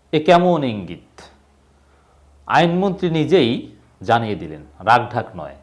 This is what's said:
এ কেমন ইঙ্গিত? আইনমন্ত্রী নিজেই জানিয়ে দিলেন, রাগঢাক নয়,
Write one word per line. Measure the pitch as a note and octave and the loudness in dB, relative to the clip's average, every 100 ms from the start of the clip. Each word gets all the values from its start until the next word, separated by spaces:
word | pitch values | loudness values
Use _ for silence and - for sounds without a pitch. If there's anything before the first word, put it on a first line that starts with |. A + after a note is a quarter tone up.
| _ | _
এ | D#3+ | -2
কেমন | D#3 F3 F3+ E3+ | 4 4 4 0
ইঙ্গিত? | C3+ G#2+ E2+ D#2+ - - - _ _ _ _ _ _ _ _ _ _ _ - | -2 -6 -10 -14 -18 -20 -20 _ _ _ _ _ _ _ _ _ _ _ -2
আইনমন্ত্রী | B2+ E3+ F3 G3 F#3 F3+ | 2 2 2 -2 -2 -2
নিজেই | D#3+ D3 F3+ A#2+ C3 - - _ _ | -2 2 2 2 -2 -8 -20 _ _
জানিয়ে | F#2+ A#2 A2+ | 0 0 0
দিলেন, | F#2+ E2 D2+ D2 - | -6 -8 -14 -18 -6
রাগঢাক | F#2+ A#2+ A2+ A#2+ - F2+ | 2 2 2 -6 -8 -12
নয়, | D2 C#2 | -16 -16